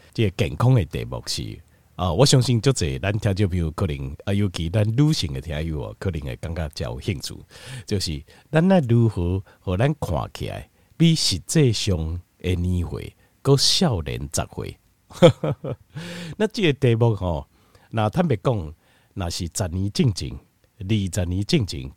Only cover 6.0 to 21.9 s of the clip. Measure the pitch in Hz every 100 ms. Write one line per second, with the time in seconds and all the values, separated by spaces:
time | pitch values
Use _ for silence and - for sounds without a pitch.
6 | 98 80 71 58 82 85 78 - 65 67
7 | - 80 - - - - - 127 - 101
8 | 85 73 - - _ 156 185 190 123 120
9 | 113 101 87 95 - _ - 90 139 156
10 | - 76 53 - 53 50 - _ _ -
11 | 165 160 - 95 - 160 131 107 - 87
12 | 80 85 - _ 90 90 90 90 82 55
13 | - - _ _ - 139 - - 175 98
14 | 71 60 69 - 67 - 50 - _ _
15 | _ - 170 - 151 - 139 131 _ 147
16 | 175 175 170 147 208 - 175 135 123 113
17 | 117 101 92 78 - _ _ _ _ 113
18 | 107 - 180 110 143 110 76 80 _ _
19 | _ - 87 - 87 - 92 92 101 -
20 | 143 92 69 58 - _ _ - 95 107
21 | 95 95 87 90 101 135 98 76 67